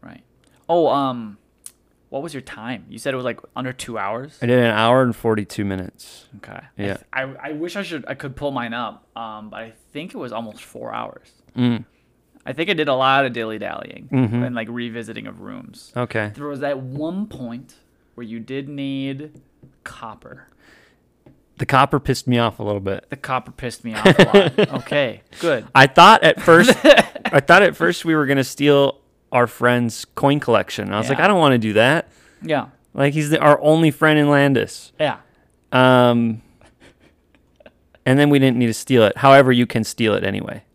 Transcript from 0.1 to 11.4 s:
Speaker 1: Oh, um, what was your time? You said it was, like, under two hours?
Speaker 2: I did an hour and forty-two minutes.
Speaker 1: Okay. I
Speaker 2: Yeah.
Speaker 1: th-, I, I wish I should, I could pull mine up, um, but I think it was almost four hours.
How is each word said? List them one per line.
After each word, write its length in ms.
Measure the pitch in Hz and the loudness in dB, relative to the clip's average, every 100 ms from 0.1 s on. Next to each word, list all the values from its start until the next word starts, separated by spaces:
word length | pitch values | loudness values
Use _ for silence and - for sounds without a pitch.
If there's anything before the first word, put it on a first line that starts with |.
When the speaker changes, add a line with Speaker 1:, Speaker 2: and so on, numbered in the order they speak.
| 85 _ _ _ _ _ | -20 _ _ _ _ _
Speaker 1:
Oh, 220 | 170 151 | 0 2
um, 480 | 135 135 123 110 101 _ _ - _ _ _ _ | 0 -2 -6 -12 -18 _ _ -20 _ _ _ _
what 120 | 135 | -12
was 120 | 160 | -12
your 80 | 147 | -14
time? 440 | 131 - 113 120 82 | -16 -18 -14 -14 -14
You 100 | 107 | -12
said 140 | 143 | -8
it 40 | 131 | -6
was, 60 | 127 | -8
like, 140 | 113 - - | -10 -14 -12
under 160 | 127 | -12
two 260 | 127 - 113 | -12 -12 -10
hours? 400 | 98 113 139 _ | -8 -8 -12 _
Speaker 2:
I 40 | 127 | 0
did 120 | 123 | 2
an 60 | 117 | 2
hour 300 | 107 113 127 | 2 2 2
and 140 | 127 113 | 2 -2
forty-two 480 | 117 110 101 - | -2 -4 -4 -8
minutes. 640 | 101 95 92 _ - - _ 101 | -6 -6 -10 _ -20 -20 _ -20
Speaker 1:
Okay. 220 | - 104 | -20 -20
I 100 | - - | -20 -12
Speaker 2:
Yeah. 80 | 101 98 | -10 -10
Speaker 1:
th-, 100 | _ | _
I, 80 | - 135 135 | -10 -10 -12
I 100 | 139 | -14
wish 240 | 151 170 202 | -10 -10 -10
I 60 | |
should, 200 | 190 165 - | -10 -12 -12
I 100 | 135 | -12
could 200 | 143 131 | -12 -10
pull 160 | 143 | -8
mine 220 | 135 120 | -6 -8
up, 340 | 117 117 104 _ - | -8 -10 -12 _ -16
um, 320 | 113 107 107 | -14 -14 -16
but 120 | 101 | -18
I 120 | 113 _ _ | -18 _ _
think 200 | 143 160 | -16 -16
it 40 | 254 | -14
was 160 | 131 | -12
almost 280 | 110 117 104 | -12 -12 -16
four 320 | - 120 117 | -20 -16 -12
hours. 380 | 113 113 - _ _ | -10 -12 -16 _ _